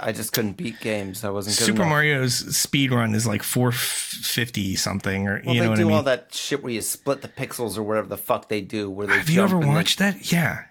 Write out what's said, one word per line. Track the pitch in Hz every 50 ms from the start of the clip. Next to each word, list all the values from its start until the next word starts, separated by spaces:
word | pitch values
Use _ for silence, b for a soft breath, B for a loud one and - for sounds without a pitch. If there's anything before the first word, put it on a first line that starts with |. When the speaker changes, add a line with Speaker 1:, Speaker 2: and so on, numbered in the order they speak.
| -
Speaker 1:
I | -
just | 107 113 107 - -
couldn't | 127 113 104 92
beat | - 90 113 113 -
games. | - 117 107 104 98 95 92 - -
I | 101
wasn't | 98 101 95 104 107
good | 107 113
Speaker 2:
Super | 107 107 107 -
Speaker 1:
enough. | 156
Speaker 2:
Mario's | 151 147 151 151 147 135 131 127 120 - - - -
speed | - - - - 139 139 131
run | 127 120 117 110 107
is, | 110 107
like, | 113 107 107
four | - - - 123 123 123
fifty | 120 123 - - - - - - - - - - - - 117 - - 104 101 98 92
something, | - - 98 92 98 - 101 95 98 98 101
or | 101 - -
Speaker 1:
Well, | 127 123
Speaker 2:
you | 117
Speaker 1:
they | 113
Speaker 2:
know | 113
what | 110
Speaker 1:
do | 107 110
Speaker 2:
I |
mean? | 107 107
Speaker 1:
all | - 135
that | 135 127 123 - - -
shit | - - - 147 131
where | - 127 117
you | 107
split | 95 - - - - 139 139 139
the | - 110
pixels | - - 131 - - - 123 107 95
or | 107 107
whatever | 101 107 110 101 95
the | 101
fuck | 98 - - 120 104 - -
they | 110 104
do. | 95 92 - 107 104 98
Where | 95 98 104
they | 98 98
Speaker 2:
Have | - - 151
you | 160
Speaker 1:
jump | 185 196 196
Speaker 2:
ever | 185 180
Speaker 1:
and | 156 143
they | 143
Speaker 2:
watched | 160 175 - - -
that? | 190 202 185 - - -
Yeah. | 170 170 160 110 82 - - -